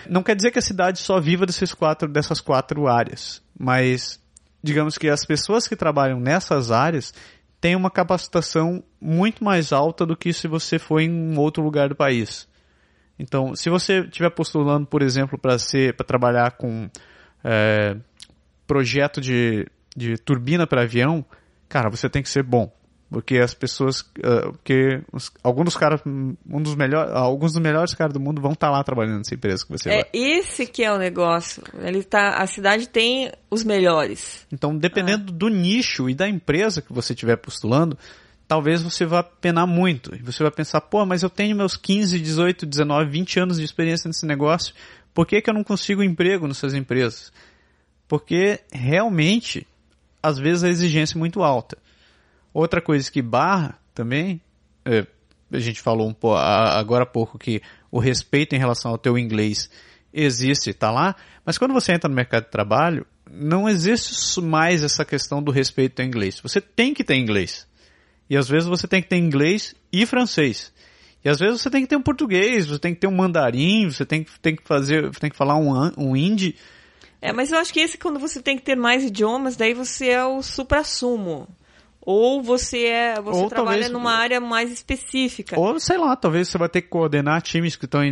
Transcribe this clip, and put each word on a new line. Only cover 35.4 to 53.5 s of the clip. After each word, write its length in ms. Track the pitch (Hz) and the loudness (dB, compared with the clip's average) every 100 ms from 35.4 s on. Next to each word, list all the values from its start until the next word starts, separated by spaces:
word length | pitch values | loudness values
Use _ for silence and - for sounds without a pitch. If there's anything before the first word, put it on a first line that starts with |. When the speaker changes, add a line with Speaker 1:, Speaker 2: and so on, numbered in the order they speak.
| 220 | 0
Speaker 1:
nicho 640 | 202 175 233 240 - 127 | 2 2 0 -2 -2 -4
e 40 | |
da 140 | 135 196 | -2 -2
empresa 540 | 185 - 151 220 165 | -2 -2 0 0 -2
que 100 | - | -6
você 220 | 127 - | -6 -6
estiver 240 | 120 117 113 | -4 0 0
postulando, 600 | - - 110 135 165 - - - _ _ - | -2 -8 0 2 2 -4 -14 -20 _ _ -2
talvez 360 | 156 147 165 | 0 2 0
você 240 | 165 - 170 | -2 -4 0
vá 180 | 175 | 0
penar 420 | - _ 175 170 180 | -2 _ 0 2 2
muito. 480 | 175 185 131 - | 4 2 0 -8
E 80 | - | -14
você 220 | 120 - | -10 0
vai 80 | 151 | 0
pensar, 300 | 151 151 151 | 0 -2 -2
"Pô, 240 | - 208 190 | 0 0 0
mas 180 | 180 | 0
eu 60 | 180 | -2
tenho 260 | - 208 208 | 0 0 0
meus 220 | 190 - | -2 -2
quinze, 420 | - 196 202 180 | 0 2 2 0
dezoito, 460 | 156 156 175 180 151 | -2 2 2 0 -4
dezenove, 440 | 143 147 147 151 | -2 2 2 0
vinte 300 | 151 185 185 | -2 -2 0
anos 180 | 185 170 | 0 0
de 60 | |
experiência 460 | 151 - 165 165 165 | -2 -2 -2 -2 -4
nesse 160 | 160 160 | -6 -4
negócio. 500 | 139 147 175 - - - - _ | 0 2 0 -2 -12 -20 -20 _
Por 120 | - 170 | 0 2
que 160 | 208 | 2
que 80 | 220 | 2
eu 40 | |
não 100 | 214 | -2
consigo 400 | 208 196 - 196 | -2 -2 0 0
emprego 420 | 196 165 180 196 151 | 2 2 2 2 -2
nessas 280 | 131 139 | -4 -4
empresas?" 580 | 139 131 127 117 - - _ - _ _ _ _ _ - | -4 0 0 0 -2 -20 _ -20 _ _ _ _ _ -4
Porque, 520 | 151 - 170 202 - _ | -4 0 0 2 0 _
realmente, 960 | 135 127 170 226 170 156 226 - - - _ _ _ _ - | -4 0 2 2 2 2 2 -2 -10 -12 _ _ _ _ -4
às 160 | 156 135 | -2 0
vezes 260 | 147 175 | 0 2
a 60 | 180 | 2
exigência 480 | 170 175 156 151 165 | 2 2 2 0 -2
é 20 | |
muito 220 | 165 202 | -4 0
alta. 340 | 156 127 - - _ _ _ _ _ _ _ | 2 0 -4 -18 _ _ _ _ _ _ _
Outra 280 | 156 165 175 | -2 0 0
coisa 300 | 165 147 131 | 2 0 0
que 100 | 143 | -4
barra 560 | 120 123 165 | 0 2 2